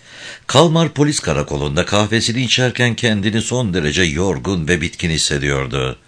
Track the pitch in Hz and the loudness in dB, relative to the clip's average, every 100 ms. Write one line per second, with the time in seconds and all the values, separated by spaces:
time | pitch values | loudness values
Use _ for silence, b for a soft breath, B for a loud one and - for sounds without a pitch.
0 | B B B B - 127 170 160 160 147 | B B B B 0 4 6 4 2 2
1 | 147 147 - 71 73 73 73 73 90 101 | 0 0 -2 -2 -2 -4 -2 -2 0 0
2 | 107 113 107 120 123 - 127 113 120 110 | 2 0 0 -2 0 2 0 2 0 2
3 | 120 107 101 104 - 123 117 90 76 73 | 0 0 0 -2 -2 -2 0 0 0 0
4 | 90 73 95 73 64 98 76 90 85 - | 0 2 0 0 -2 -2 0 0 -2 -4
5 | 85 78 - 73 71 69 67 69 65 60 | -2 0 0 -2 0 -2 -2 -4 -4 -6